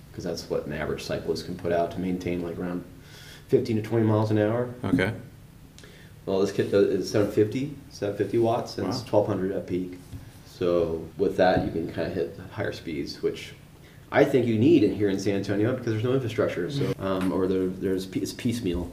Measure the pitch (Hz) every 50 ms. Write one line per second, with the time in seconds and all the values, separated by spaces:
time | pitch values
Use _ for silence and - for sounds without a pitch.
0 | - - - - - 85 82 - - - 82 - - 71 73 76 76 73 - -
1 | - - 73 - - 82 82 80 - - 90 - - 87 87 85 85 85 - 90
2 | 90 92 90 87 - 90 87 87 85 85 82 92 92 90 90 90 - - - -
3 | - - - - - - - - - - 135 113 - - 110 107 104 - 117 117
4 | 110 107 107 107 110 110 110 107 107 107 117 123 123 123 - - - 95 90 87
5 | 92 107 110 - - - - - - - - - - - - - - - - -
6 | - - - - - 95 95 95 98 98 - - - - 104 101 98 - 98 92
7 | 90 - - 110 101 - - 110 104 107 - 127 139 151 - - - - - -
8 | 104 95 - - 101 - - 117 113 113 - - - - - - 98 92 123 127
9 | 113 - - 104 101 107 98 92 92 98 98 - - - 90 90 92 - - -
10 | - - - - - - - - - - - - 90 87 87 87 82 80 82 80
11 | 82 - - - 98 90 - - 92 92 92 - - - - 82 85 - - 87
12 | 80 78 - 87 - - - - - - - 107 - - - - - 85 78 69
13 | - - - - - - - - - - - - - - - - - - - -
14 | - - - 127 151 151 - 127 113 117 110 107 120 160 175 139 107 92 90 101
15 | 104 98 95 95 - 104 98 98 98 104 98 104 107 123 127 117 - 117 110 107
16 | 110 123 135 135 - 107 - 107 92 85 - 85 87 78 139 - - - - -
17 | 95 95 95 92 92 92 80 92 95 92 95 92 92 92 92 - 92 95 95 92
18 | 92 - - - - - - - - 120 - - - 90 85 - - -